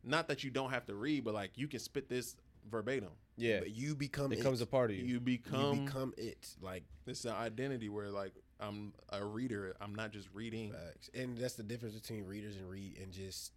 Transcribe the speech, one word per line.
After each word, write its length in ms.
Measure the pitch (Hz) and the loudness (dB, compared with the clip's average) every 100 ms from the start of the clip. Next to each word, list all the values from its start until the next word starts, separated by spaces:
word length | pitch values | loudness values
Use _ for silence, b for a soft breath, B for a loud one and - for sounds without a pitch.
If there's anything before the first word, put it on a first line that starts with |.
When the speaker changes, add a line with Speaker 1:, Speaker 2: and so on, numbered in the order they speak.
Speaker 1:
not 260 | 120 156 156 | 4 2 4
that 140 | 139 | 0
you 60 | 139 | 2
don't 200 | 127 131 | 0 2
have 140 | 127 113 | 0 0
to 80 | |
read, 300 | 101 131 147 | -2 2 2
but, 100 | 113 | 2
like, 220 | 107 95 - | 0 -2 -2
you 80 | 147 | -2
can 120 | 120 | -2
spit 280 | - 143 135 | -2 -4 0
this 280 | 123 123 - - - 107 | -2 -2 -8 -18 -20 -4
verbatim. 420 | 113 107 135 95 - - - | -2 2 0 -2 -10 -16 2
Speaker 2:
Yeah. 240 | 117 104 | 4 6
Speaker 3:
But 100 | 90 | 4
you 240 | 110 139 147 | -2 -2 0
become 360 | 139 - 139 | 0 2 2
Speaker 2:
It 60 | 113 | 4
Speaker 3:
it. 40 | |
Speaker 2:
comes 180 | 127 131 | 4 4
a 60 | 117 | 4
part 240 | 135 120 | 6 6
of 60 | 95 | 4
you. 80 | |
Speaker 1:
You 160 | 123 123 | 2 2
become 560 | 123 123 - 131 143 143 | 4 2 2 4 6 6
Speaker 3:
You 60 | |
become 300 | 139 135 131 - | 4 0 -2 -2
it. 400 | 113 - - - | -6 -6 -14 -10
Like, 240 | 92 92 69 - - | -6 -6 -10 -12 -8
Speaker 1:
it's 180 | 123 | -4
an 80 | 120 | -2
identity 560 | 104 117 110 135 131 107 | 0 -2 0 -2 0 -2
where, 220 | 104 104 | -2 -2
like, 220 | 101 98 - - - | 0 -2 -6 -20 -8
I'm 340 | 104 104 104 - - | -6 -4 -6 -10 -6
a 140 | 101 | -2
reader. 520 | 101 107 127 104 95 92 | -2 0 0 0 -2 -6
I'm 140 | 101 | -6
not 180 | 104 110 | -4 -4
just 160 | 104 92 | -6 -10
reading. 400 | 98 113 110 107 | -6 -4 -2 -4
Speaker 3:
Facts. 380 | - 85 - - | -6 -10 -12 -10
And 220 | 120 127 117 | -4 -4 0
that's 180 | 127 | -2
the 80 | - | -2
difference 320 | 104 120 113 | -6 -4 -4
between 300 | 107 - 113 | -6 -6 -6
readers 320 | 92 104 104 98 | -4 -6 -6 -8
and 120 | 92 | -6
read 260 | 95 98 - | -6 -8 -8
and 140 | 95 | -8
just 400 | 90 95 90 - | -6 -6 -6 -10